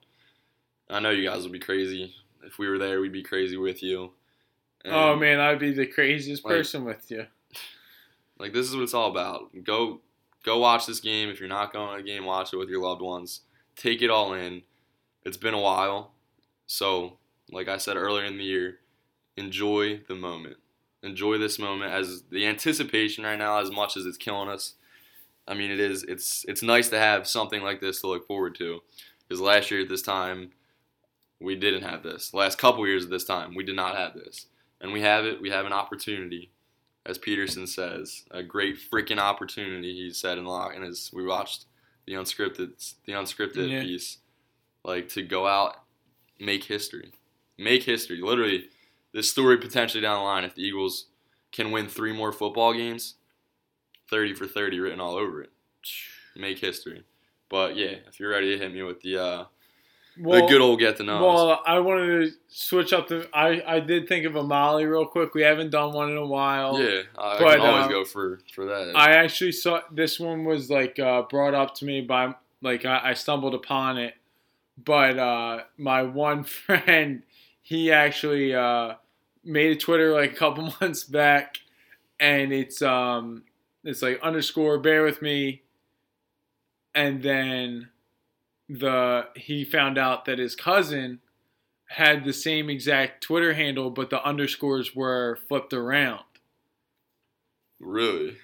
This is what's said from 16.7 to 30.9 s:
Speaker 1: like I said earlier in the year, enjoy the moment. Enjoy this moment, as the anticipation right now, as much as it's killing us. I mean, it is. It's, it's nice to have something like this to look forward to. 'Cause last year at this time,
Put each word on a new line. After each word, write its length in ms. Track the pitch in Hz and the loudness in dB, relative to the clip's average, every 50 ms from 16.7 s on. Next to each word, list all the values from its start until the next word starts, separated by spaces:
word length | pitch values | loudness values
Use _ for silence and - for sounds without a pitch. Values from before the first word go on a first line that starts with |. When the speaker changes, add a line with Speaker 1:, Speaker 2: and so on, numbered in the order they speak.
| - - 98 98 92 90 90 90 - _ _ _ _ _ _ - | -6 -2 0 0 0 0 -2 -6 -12 _ _ _ _ _ _ -16
Speaker 1:
like 160 | - 92 95 92 | -12 -10 -6 -6
I 100 | 98 98 | -6 -6
said 180 | - 101 101 | -6 -6 -4
earlier 280 | 90 92 101 104 101 101 | -2 -2 -2 -2 -2 -2
in 140 | 101 98 98 | -6 -8 -8
the 60 | 98 | -6
year, 340 | 95 95 92 90 90 92 - _ _ _ _ _ _ _ _ _ _ _ | -4 -2 -2 -4 -4 -8 -14 _ _ _ _ _ _ _ _ _ _ _
enjoy 640 | 98 98 98 90 95 104 104 104 104 104 104 104 104 104 | -14 -12 -10 -6 -4 -2 0 0 0 0 -2 -4 -8 -10
the 80 | - 95 | -12 -12
moment. 440 | 92 92 87 85 82 82 69 - - _ _ _ _ _ _ _ _ - | -10 -10 -10 -10 -12 -14 -18 -20 -20 _ _ _ _ _ _ _ _ -14
Enjoy 360 | 98 98 95 101 107 110 107 | -12 -8 -4 -2 0 0 0
this 200 | 107 104 104 - | 0 -2 -4 -6
moment, 340 | 104 98 98 98 98 92 92 | -6 -6 -6 -6 -6 -4 -4
as 300 | 95 95 90 92 90 - _ | -4 -4 -4 -8 -14 -16 _
the 160 | 87 98 101 | -6 -2 -2
anticipation 800 | 107 107 107 - 160 151 - - - - 110 110 107 107 113 107 | -2 -2 0 -2 -2 -2 -2 -2 -2 0 0 0 0 -2 -6 -6
right 140 | 107 107 104 | -6 -4 -4
now, 200 | 107 104 104 104 | -2 -2 0 0
as 120 | 98 98 | -2 -2
much 260 | 101 104 104 101 - | -2 -4 -4 -4 -4
as 100 | 95 92 | -6 -8
it's 100 | 90 87 | -8 -10
killing 320 | - - 113 104 101 98 98 | -8 -8 -6 -6 -6 -6 -6
us. 260 | 98 95 - - - _ _ _ _ _ _ _ _ - - _ _ _ _ - | -8 -8 -10 -12 -14 _ _ _ _ _ _ _ _ -20 -20 _ _ _ _ -10
I 60 | 101 | -8
mean, 160 | 101 101 101 | -6 -4 -4
it 80 | 101 98 | -2 0
is. 240 | 101 98 95 95 - | 0 0 -2 -4 -6
It's, 400 | - 92 92 - - - - - - | -10 -10 -8 -6 -6 -6 -6 -6 -8
it's 140 | 104 - 113 | -8 -4 2
nice 260 | 113 120 120 117 - | 4 4 4 4 2
to 100 | 107 107 | 2 2
have 300 | 110 107 104 98 98 - | 4 4 4 2 0 -2
something 340 | - 113 107 101 107 104 95 | -4 -4 -4 -4 -6 -6 -6
like 180 | 98 98 98 | -6 -6 -4
this 200 | 98 95 95 - | -6 -6 -6 -4
to 80 | - 95 | -6 -6
look 180 | 90 87 87 | -6 -6 -6
forward 280 | - 101 98 92 87 85 | -8 -4 -4 -4 -4 -4
to. 260 | - 87 85 85 85 - _ _ - - - _ _ _ _ | -8 -8 -8 -8 -10 -14 _ _ -20 -20 -20 _ _ _ _
'Cause 120 | 92 92 | -6 -2
last 300 | 95 98 104 104 101 - | 2 4 4 4 4 2
year 120 | 104 98 95 | -2 -2 -2
at 60 | 90 | -2
this 140 | 95 92 - | -4 -6 -4
time, 480 | 104 98 95 92 92 92 92 90 90 _ _ _ _ _ _ _ _ | -4 -4 -4 -4 -6 -6 -10 -12 -16 _ _ _ _ _ _ _ _